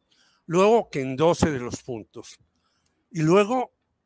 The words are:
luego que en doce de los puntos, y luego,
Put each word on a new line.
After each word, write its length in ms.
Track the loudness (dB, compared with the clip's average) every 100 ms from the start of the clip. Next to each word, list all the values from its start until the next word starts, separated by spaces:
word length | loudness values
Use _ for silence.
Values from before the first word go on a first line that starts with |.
| _ _ _ _
luego 460 | -4 2 4 4 0
que 100 | -6
en 160 | -6 0
doce 340 | 0 2 0
de 80 | -2
los 240 | -8 -12
puntos, 540 | -12 -14 -14 -20 -20 -20 _ _ _ _ _ _ _
y 120 | -4
luego, 500 | 2 4 4 -2 -6 _ _ _